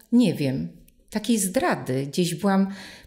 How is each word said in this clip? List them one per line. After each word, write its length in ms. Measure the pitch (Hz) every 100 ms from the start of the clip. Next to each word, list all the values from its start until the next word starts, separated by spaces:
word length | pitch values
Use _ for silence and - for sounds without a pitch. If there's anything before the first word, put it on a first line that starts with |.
| _
Nie 220 | 233 226
wiem. 340 | - 139 131 170 - - _ _
Takiej 280 | 220 214 233
zdrady. 680 | 185 247 349 160 131 131 139
Gdzieś 280 | 147 170 170
byłam 320 | 202 190 196 - - -